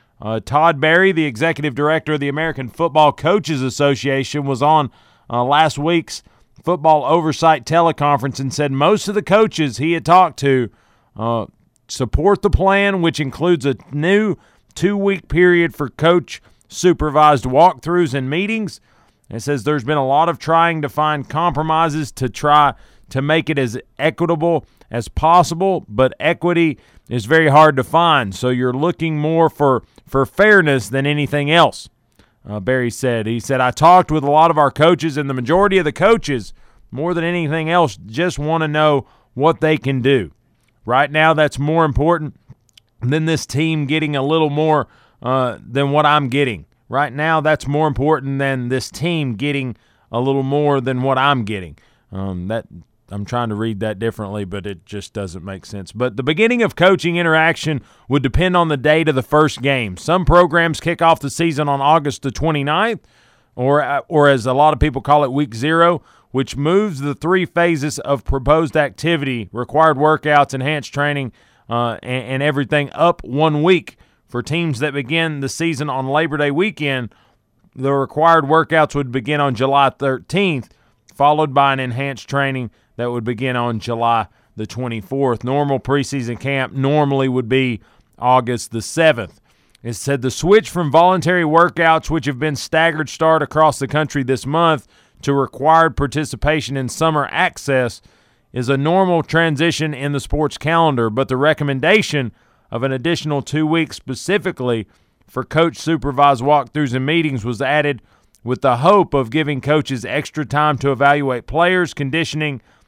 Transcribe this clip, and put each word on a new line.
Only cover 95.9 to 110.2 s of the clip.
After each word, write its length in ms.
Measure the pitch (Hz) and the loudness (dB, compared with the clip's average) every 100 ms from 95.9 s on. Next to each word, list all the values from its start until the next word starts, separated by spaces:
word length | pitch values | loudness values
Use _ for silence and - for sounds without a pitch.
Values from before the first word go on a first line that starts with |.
| 120 | 0
participation 800 | 139 147 147 127 143 156 123 135 | -4 -2 -6 -4 -2 -2 -2 -6
in 100 | 127 | -6
summer 400 | - 160 151 135 | -2 0 0 -2
access 720 | 156 - - - 131 120 - _ _ _ _ _ | -2 -4 -4 -2 0 -2 -6 _ _ _ _ _
is 160 | 123 123 | -8 -2
a 60 | 135 | 0
normal 460 | 147 185 190 170 | 2 2 2 0
transition 680 | - 165 165 139 165 151 156 | 0 0 0 0 -2 -2 -6
in 200 | 131 143 | -4 -6
the 80 | 143 | -6
sports 360 | - 147 151 - | -4 -2 -2 -4
calendar, 540 | 151 165 160 127 113 | -2 2 2 2 -2
but 180 | 113 131 | -2 -2
the 80 | 131 | 0
recommendation 960 | 151 147 143 135 156 214 - 147 120 _ _ _ - | 0 0 -2 -2 2 2 2 -4 -4 _ _ _ -10
of 120 | 117 | -6
an 80 | 135 | -4
additional 520 | 131 120 170 151 143 | -2 -2 -4 -2 -4
two 240 | - 151 156 | -4 -2 0
weeks 300 | 165 160 - | 0 -2 -8
specifically 920 | - 123 - 202 208 - 123 117 98 _ _ _ _ | -12 -10 -2 -2 -2 -6 -4 -4 -6 _ _ _ _
for 180 | 131 | -10
coach-supervised 960 | - 151 165 117 156 160 131 131 143 127 | -2 0 0 -2 -4 -4 -2 2 2 4
walkthroughs 520 | 135 147 123 151 143 | 2 0 0 -4 -2
and 100 | 127 | -2
meetings 400 | 135 170 156 131 | -2 0 -2 -4
was 160 | 110 110 | -6 -4
added 400 | 131 151 147 123 _ _ _ _ | -2 0 -2 -4 _ _ _ _
with 200 | 117 127 | -6 -2
the 160 | 135 123 | 0 2
hope 340 | 160 202 185 | 4 4 4
of 180 | 139 113 | 0 -2
giving 300 | 147 147 135 | -2 -2 -4
coaches 460 | 139 151 135 127 104 | 0 0 0 -6 -4
extra 400 | 139 | -6